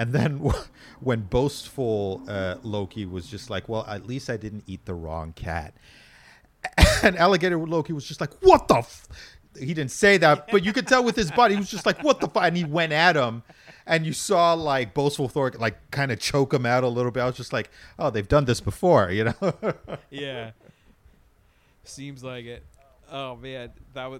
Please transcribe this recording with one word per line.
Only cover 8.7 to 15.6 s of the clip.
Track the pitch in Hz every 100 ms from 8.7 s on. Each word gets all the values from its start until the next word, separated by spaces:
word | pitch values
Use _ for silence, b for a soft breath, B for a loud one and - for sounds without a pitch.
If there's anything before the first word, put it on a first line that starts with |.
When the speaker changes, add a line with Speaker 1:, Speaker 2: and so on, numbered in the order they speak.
| 123
Speaker 1:
f-?" | 117 - - B B B _ -
He | 139
didn't | 160 127
say | - 202 196
that, | 160 147 -
but | 208
you | 185
could | 220 196
tell | 254
with | 240 233
his | 175
body, | - 240
he | 202
was | 190
just | 190 214
like, | 175
"What | 294 -
the | 202
f-?" | 220
And | 175 175
he |
went | 160 160 165
at | 151 175
him. | 156 120 117 - B B B -
And | 165
you | 160
saw, | - - 185 170
like, | 165 156 135 117
boastful | 147 143 143 131
Thor, | 147 131 110